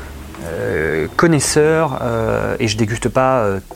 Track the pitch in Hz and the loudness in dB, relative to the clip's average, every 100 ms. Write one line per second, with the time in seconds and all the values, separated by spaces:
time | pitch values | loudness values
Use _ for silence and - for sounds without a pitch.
0 | - - - - 80 82 110 92 78 78 | -12 -14 -16 -12 -10 -6 -2 -2 0 0
1 | 78 - 170 151 - 151 151 160 156 135 | -2 2 4 4 2 2 4 4 0 -2
2 | 120 113 113 110 107 101 113 107 107 113 | -4 -2 0 0 -2 -2 -2 0 -2 0
3 | 120 131 131 131 107 98 - | 0 2 2 2 0 -2 -6